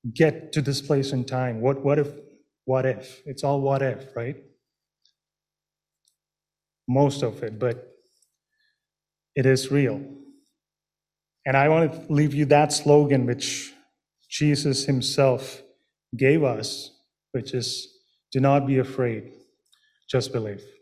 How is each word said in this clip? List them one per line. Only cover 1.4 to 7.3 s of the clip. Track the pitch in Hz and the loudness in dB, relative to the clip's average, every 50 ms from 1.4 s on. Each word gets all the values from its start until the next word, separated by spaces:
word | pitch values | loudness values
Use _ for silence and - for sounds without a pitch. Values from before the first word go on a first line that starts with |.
| 127 123 117 110 | -4 -4 -4 -2
What, | 117 131 139 139 | 0 0 0 0
what | - 139 143 151 | 0 2 2 2
if, | 143 143 - - - - - _ _ _ _ _ _ | 0 -2 -6 -16 -20 -20 -20 _ _ _ _ _ _
what | - 131 131 127 | -2 -2 0 0
if? | 131 120 101 - - - - _ | -2 -2 -4 -10 -18 -20 -18 _
It's | 147 131 - | -16 -10 -6
all | - 139 143 139 | -2 -2 -2 0
what | 135 135 139 135 | 0 0 0 0
if, | 139 131 110 - - - - | -2 -4 -4 -6 -14 -12 -10
right? | 117 117 127 143 - - _ _ _ _ _ _ _ _ _ _ _ _ _ _ _ _ _ _ _ _ _ _ _ _ _ _ _ _ _ _ _ _ _ _ _ _ _ _ _ _ _ _ _ _ _ _ _ _ | -10 -8 -8 -10 -12 -18 _ _ _ _ _ _ _ _ _ _ _ _ _ _ _ _ _ _ _ _ _ _ _ _ _ _ _ _ _ _ _ _ _ _ _ _ _ _ _ _ _ _ _ _ _ _ _ _
Most | - 123 135 143 139 143 - | -2 2 2 2 2 2 -2
of | 131 113 | -6 -6